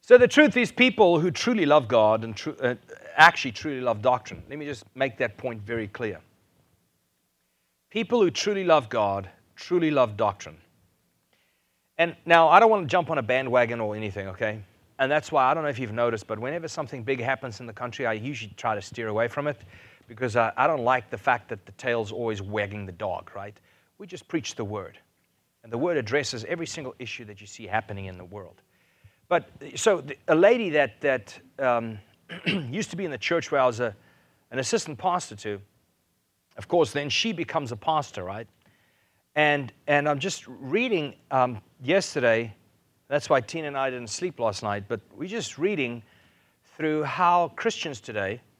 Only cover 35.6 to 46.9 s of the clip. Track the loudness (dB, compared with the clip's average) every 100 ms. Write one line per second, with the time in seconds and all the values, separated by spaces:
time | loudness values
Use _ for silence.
35.6 | -12 _ _ _ _ _ _ _ _ -20
36.6 | -2 2 2 0 -4 -2 -2 -4 -4 -6
37.6 | -6 -6 -2 -2 -4 -10 -10 -10 -14 _
38.6 | _ _ _ _ _ _ _ 0 2 2
39.6 | -4 _ 0 2 2 -2 -4 -8 -14 -16
40.6 | -4 -2 0 -2 -4 -12 _ 0 0 -2
41.6 | _ _ 0 0 0 0 2 2 -2 -12
42.6 | _ _ _ _ _ -4 2 0 0 -8
43.6 | -6 -2 -4 -4 -10 -8 -8 -2 -2 -2
44.6 | -4 -4 -4 -8 _ -12 -8 -8 -8 -2
45.6 | -2 0 -4 -6 -16 _ _ _ _ _
46.6 | _ -6 -2